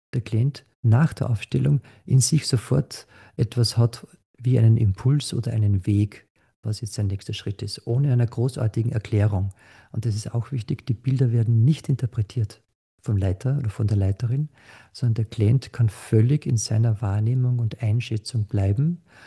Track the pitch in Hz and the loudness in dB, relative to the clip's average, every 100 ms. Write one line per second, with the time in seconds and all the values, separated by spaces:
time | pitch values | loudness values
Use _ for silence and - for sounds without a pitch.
0 | _ 127 - 110 135 - - _ 120 117 | _ -6 -2 0 0 -2 -14 _ 2 4
1 | 160 - - 110 - 135 131 143 - - | 2 0 -4 -4 -2 -2 2 0 -2 -16
2 | - 131 110 151 - 120 - 143 - - | 0 2 4 0 0 -2 0 -2 -2 -10
3 | - - - - 117 - 117 - 117 - | -20 -20 -18 -6 -4 0 0 2 0 0
4 | - _ _ _ 123 127 113 113 107 92 | -16 _ _ _ 0 4 6 6 4 2
5 | 131 143 - - 110 110 104 98 92 101 | 2 0 0 -4 -4 0 2 0 2 0
6 | 104 - _ _ _ _ 110 107 104 - | 0 -4 _ _ _ _ -8 -8 -8 -4
7 | 104 98 - 107 - 98 104 - - 120 | -4 -4 -8 -10 -8 -8 -10 -10 -4 0
8 | 143 123 117 - 123 - 113 - 113 110 | 2 2 0 0 -4 -2 -2 -2 -2 -4
9 | - 107 104 98 98 - - - _ - | 0 2 2 2 -2 -6 -20 -20 _ -6
10 | 117 104 - 117 110 131 - - - 107 | -4 -4 -4 -6 -4 -6 -4 -6 -4 -4
11 | 131 131 127 117 113 113 120 151 - 135 | -2 0 2 2 2 4 4 2 -2 -2
12 | 120 - 101 127 107 - _ _ _ _ | -2 -4 -4 -4 -6 -8 _ _ _ _
13 | - 101 95 92 127 143 110 - 107 104 | -4 -2 0 -2 -2 -2 -4 -2 0 2
14 | 98 98 120 135 151 - - - - - | 0 0 -2 -2 -4 -8 -20 -20 -20 -4
15 | 120 110 107 - 104 127 - - 113 - | -2 0 -4 0 2 2 0 0 0 0
16 | - 110 120 151 - 117 - 110 117 104 | 2 4 4 2 0 -2 0 0 2 0
17 | 98 101 110 127 127 120 113 - 110 113 | -2 -2 0 0 0 0 -4 -4 -2 -2
18 | - 110 - 113 101 101 98 101 156 170 | -2 -6 -4 -6 -2 0 0 2 0 -2
19 | _ - | _ -20